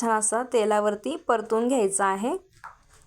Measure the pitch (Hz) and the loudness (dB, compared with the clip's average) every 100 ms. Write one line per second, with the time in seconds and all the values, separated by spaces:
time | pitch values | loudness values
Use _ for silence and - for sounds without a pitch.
0 | 233 214 214 226 247 240 214 208 208 208 | 0 0 0 -2 0 0 2 2 2 -2
1 | 254 330 - 226 208 220 240 269 196 196 | -4 -4 0 0 0 0 2 2 0 0
2 | 196 196 240 381 - _ - - _ - | 0 0 -4 -6 -8 _ -20 -20 _ -12